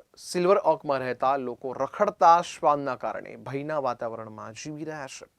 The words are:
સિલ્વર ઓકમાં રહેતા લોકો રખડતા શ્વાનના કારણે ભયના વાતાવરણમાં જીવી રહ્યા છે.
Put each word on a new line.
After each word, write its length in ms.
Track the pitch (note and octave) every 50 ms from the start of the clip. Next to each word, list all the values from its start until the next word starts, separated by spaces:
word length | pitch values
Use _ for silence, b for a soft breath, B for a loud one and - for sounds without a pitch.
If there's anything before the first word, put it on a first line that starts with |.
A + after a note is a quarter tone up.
| - _ _ -
સિલ્વર 400 | - - - F3+ F3 F3+ G3+ G3+
ઓકમાં 420 | - D#3+ D#3 D3 - D3 C#3 C3
રહેતા 380 | B2+ B2+ B2 A2+ - C3 C#3 C#3+
લોકો 360 | B2+ B2 A#2+ - - C3 B2
રખડતા 680 | A#2 C3+ C3+ - - G#3 G3+ G3+ _ F#3 E3+ E3+ E3+
શ્વાનના 540 | F3 - - - - D#3 D3 D3 C#3 C#3 B2+
કારણે 400 | A#2 - A2 G#2 - F#2+ G2 A#2
ભયના 440 | A#2 G#2+ B2+ B2+ C#3 C#3+ D3+ D#3 D3+
વાતાવરણમાં 760 | C3+ B2+ A#2+ A#2+ B2 A#2 A2+ A2 A2+ G#2+ G#2+ G#2+ G#2+ G#2+ A2+
જીવી 300 | A#2 - D3+ D3+ D3 D#3+
રહ્યા 240 | D#3 D#3 D3+ C#3 C3+
છે. 180 | - - - _ _